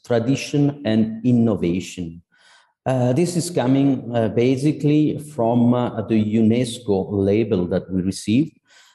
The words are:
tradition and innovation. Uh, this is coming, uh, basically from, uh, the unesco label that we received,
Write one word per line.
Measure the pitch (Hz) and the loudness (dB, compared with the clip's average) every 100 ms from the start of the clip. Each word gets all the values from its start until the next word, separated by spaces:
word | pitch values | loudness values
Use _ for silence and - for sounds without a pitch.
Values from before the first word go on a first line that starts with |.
| - | -2
tradition | 120 113 135 - 147 143 143 110 | -2 0 -2 -2 0 0 0 -2
and | 110 110 110 127 | 0 0 -2 0
innovation. | 123 117 98 87 90 87 - 87 85 _ _ _ _ _ _ - | 2 2 0 0 -2 -6 -10 -12 -12 _ _ _ _ _ _ -4
Uh, | 131 123 | 0 0
this | 127 170 175 | 2 0 -2
is | 147 | -4
coming, | - 123 135 139 127 110 | -2 2 2 2 0 -2
uh, | 120 110 | -2 0
basically | 104 120 135 147 151 147 151 151 - | 2 2 2 0 0 2 2 2 -2
from, | - - 113 120 120 | -10 -4 0 2 4
uh, | 123 120 113 | 2 0 -4
the | 104 113 107 110 | -2 0 2 2
unesco | 110 117 127 - - 98 95 | 2 2 0 -6 -2 -2 0
label | 101 98 104 110 104 90 | 0 2 2 2 0 0
that | 92 - | -4 -2
we | 92 | -4
received, | 90 92 - 113 160 _ _ _ _ | -4 -4 -2 0 0 _ _ _ _